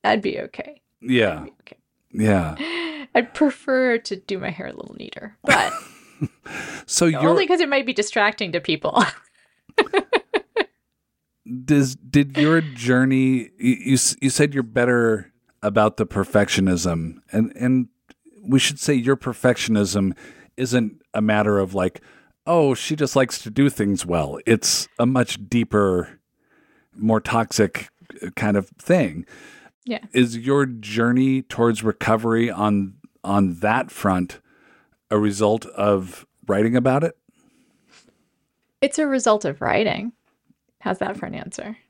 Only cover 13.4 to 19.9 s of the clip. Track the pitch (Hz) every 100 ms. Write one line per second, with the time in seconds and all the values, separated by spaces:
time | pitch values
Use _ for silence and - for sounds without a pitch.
13.4 | 113 _ 123 123 123 127 - - 135 -
14.4 | 147 139 117 117 120 123 117 107 - _
15.4 | _ _ 104 104 107 - 104 101 95 104
16.4 | 101 - 95 90 87 82 82 - _ 104
17.4 | 117 - 123 127 117 _ _ _ _ -
18.4 | - 131 - 143 - 139 120 139 - 117
19.4 | 127 117 113 107 98